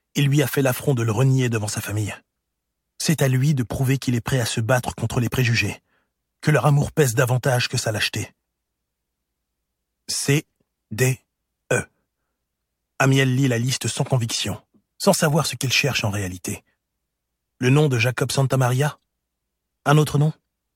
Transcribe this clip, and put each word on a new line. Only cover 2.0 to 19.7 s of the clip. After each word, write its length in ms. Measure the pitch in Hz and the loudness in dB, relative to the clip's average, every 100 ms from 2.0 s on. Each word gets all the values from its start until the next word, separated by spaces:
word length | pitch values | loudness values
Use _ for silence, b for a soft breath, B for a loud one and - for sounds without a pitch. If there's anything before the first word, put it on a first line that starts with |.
| 101 - _ _ _ _ _ _ _ - | -6 -8 _ _ _ _ _ _ _ -8
C'est 220 | - 151 | -2 0
à 60 | 139 | 2
lui 260 | 127 143 | 2 2
de 100 | 135 | 0
prouver 340 | 113 - 131 135 | -2 -2 0 0
qu'il 180 | - 120 | 0 -2
est 60 | |
prêt 180 | - 131 | -2 -2
à 60 | 113 | -2
se 160 | - | -2
battre 340 | 110 127 - - | 0 0 -2 -6
contre 240 | 117 123 | -4 -2
les 100 | 117 | -2
préjugés, 520 | - 117 113 101 - _ _ _ _ _ _ | 0 0 2 -2 -4 _ _ _ _ _ _
que 120 | - | 0
leur 140 | 139 147 | 2 4
amour 280 | 143 - | 2 2
pèse 220 | - 131 113 | 2 2 2
davantage 520 | 120 127 139 123 - | 2 2 0 0 -2
que 100 | 127 | -4
sa 140 | 117 | -4
lâcheté. 400 | 104 - 107 98 _ _ _ _ _ _ _ _ _ _ _ _ _ _ _ _ _ - | -4 -4 -6 -10 _ _ _ _ _ _ _ _ _ _ _ _ _ _ _ _ _ -10
C 360 | - - 143 - _ _ _ - | -6 0 -2 -2 _ _ _ -10
D 280 | 107 127 131 _ _ _ _ - | 0 0 0 _ _ _ _ -4
E. 100 | 123 - _ _ _ _ _ _ _ _ _ _ - | -4 -4 _ _ _ _ _ _ _ _ _ _ -2
Amiel 360 | 135 135 135 127 | 2 4 2 2
lit 140 | 135 | 0
la 80 | 117 | 0
liste 320 | 127 - 117 | -2 -4 -4
sans 160 | - 139 | -4 -2
conviction, 560 | 127 113 - 107 - _ _ _ - | -2 -2 -4 -6 -8 _ _ _ -2
sans 140 | 196 | 0
savoir 340 | 175 160 135 120 | 2 2 0 -2
ce 120 | 127 | -4
qu'il 160 | 131 | -2
cherche 320 | - 139 - 107 | 0 0 -2 -4
en 40 | |
réalité. 540 | 101 92 90 - - _ _ _ _ _ _ _ _ _ - | -4 -6 -8 -10 -10 _ _ _ _ _ _ _ _ _ -2
Le 100 | 127 | 2
nom 200 | 143 151 | 4 4
de 100 | 123 | 2
Jacob 320 | 127 123 131 | 0 -2 -4
Santamaria ? 680 | - 131 131 123 127 147 - _ _ _ _ _ _ _ | 0 0 2 0 0 -2 -4 _ _ _ _ _ _ _